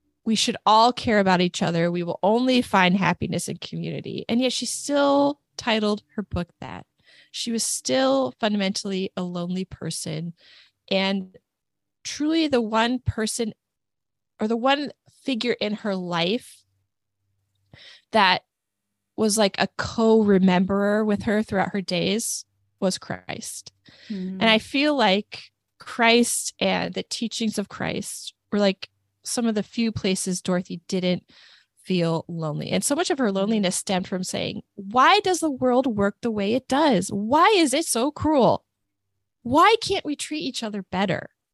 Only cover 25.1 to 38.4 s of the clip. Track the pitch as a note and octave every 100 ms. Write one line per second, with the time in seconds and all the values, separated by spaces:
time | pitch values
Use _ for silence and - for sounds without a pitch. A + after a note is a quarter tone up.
25.1 | G3 - - - _ _ - - - A#3
26.1 | A#3 A#3 - - - F#3+ F#3 F3 F#3 -
27.1 | - A3+ - A3+ G#3 G3 - D#3+ - -
28.1 | - - - _ - G3+ F#3+ - _ _
29.1 | _ - - A#3 G#3+ F#3+ - A#3 - G3
30.1 | F#3+ - F3+ - F3+ F3+ F3 - F#3 F3+
31.1 | F3+ - _ - - _ _ - F3+ E3
32.1 | E3 - E3+ D#3 D3+ D3 F#3 - C#4+ F4+
33.1 | D4 A#3 G3 A3 A3+ F#3 - - F#3 F#3+
34.1 | F#3 F#3 - - G#3 - - G3 A#3+ D4
35.1 | G4+ G4 F4 D#4 B3+ B3+ B3 C4+ G#3 G3+
36.1 | - A#3+ G#3+ G3 B3+ - C4 D#4 G3 F#3+
37.1 | G3 G#3+ D4 F#4+ G#4 D4+ C#4 D#4+ A#3 C4+
38.1 | - D4+ D4+